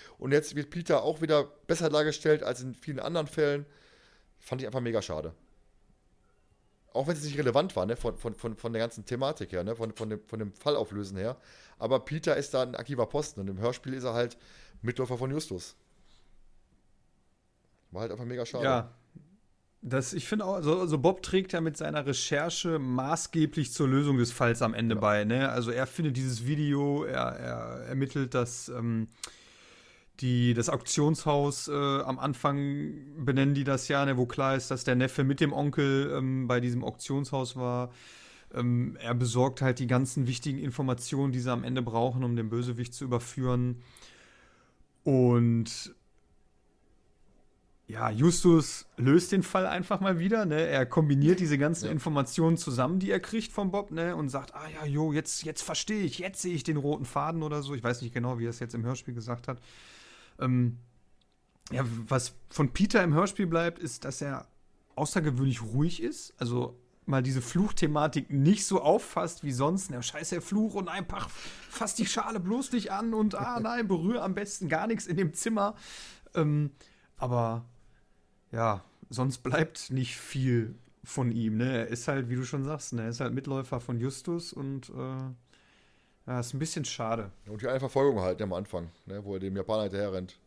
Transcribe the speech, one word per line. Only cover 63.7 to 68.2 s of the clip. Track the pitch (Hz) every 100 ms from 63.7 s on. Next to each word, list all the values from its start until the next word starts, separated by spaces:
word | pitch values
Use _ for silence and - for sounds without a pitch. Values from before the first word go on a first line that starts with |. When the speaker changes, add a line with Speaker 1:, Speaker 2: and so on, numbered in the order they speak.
| 170
Speaker 2:
ist, | - - 147
dass | -
er | 143 131 - _ _ _ _ -
außergewöhnlich | 151 196 151 127 135 113
ruhig | 110 123 160 -
ist. | 247 - - -
Also | 120 123 127 - _ _ -
mal | 135
diese | 131 131
Fluchthematik | 120 170 202 - 156 147 151 156